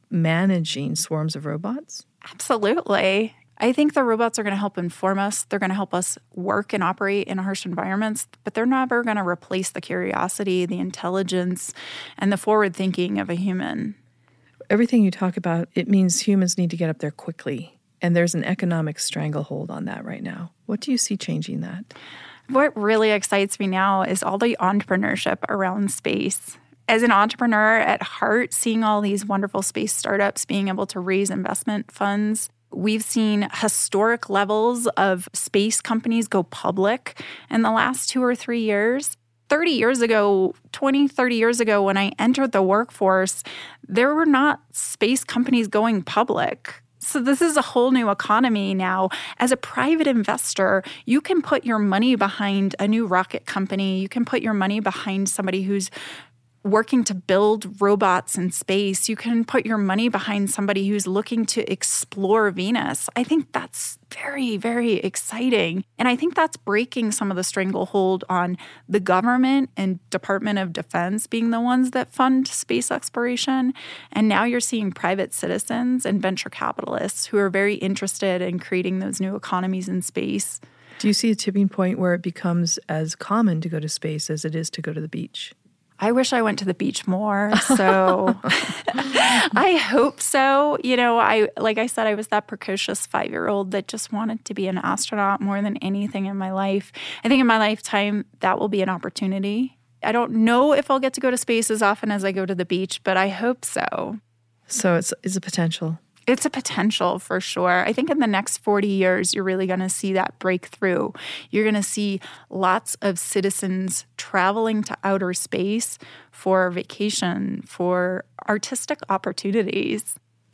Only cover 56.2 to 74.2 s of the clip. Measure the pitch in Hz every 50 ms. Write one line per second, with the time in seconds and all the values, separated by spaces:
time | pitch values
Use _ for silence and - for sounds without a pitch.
56.2 | - - _ _ _ _ _ _ - 202 196 214 226 - - 254 226 - 208 185
57.2 | - - 190 190 208 208 220 220 214 185 - - 202 202 208 202 214 190 180 180
58.2 | - - - - 175 180 170 - - - 190 196 208 196 190 185 - - 220 208
59.2 | - 233 233 233 233 - - 254 - 220 226 214 202 190 190 202 226 240 226 196
60.2 | - - 208 202 202 196 - - 202 196 202 196 196 196 208 208 196 185 185 202
61.2 | 214 - 247 226 220 - - 233 - - 190 - - - - - - - - 202
62.2 | 196 185 208 226 214 202 185 185 180 196 233 233 - - - - - - - 240
63.2 | 247 - 302 330 269 - - - - - - - - - - - _ - - -
64.2 | - - 277 285 262 240 220 196 - 226 233 240 240 233 214 - - 190 - -
65.2 | - - - 220 240 254 240 208 180 170 170 185 196 _ _ - 226 254 247 254
66.2 | 302 349 339 - 320 320 - - - - 202 208 247 247 - 262 226 214 208 -
67.2 | 214 196 190 180 185 - - 202 190 190 196 - 185 196 - 202 190 185 190 185
68.2 | - - 185 180 175 180 180 - - - - - _ - 175 214 185 185 180 185
69.2 | 214 240 247 254 254 262 269 277 262 - - - 196 190 185 175 _ - - 185
70.2 | - - 196 196 220 214 208 196 190 180 165 - 170 - - 180 175 180 196 214
71.2 | - - - 233 226 233 233 226 233 247 247 254 254 254 247 262 240 - - -
72.2 | 254 262 262 262 262 - - - - - - 240 240 - - - - - - 240
73.2 | 240 240 247 240 - - 262 262 262 254 262 - - - - - - - - -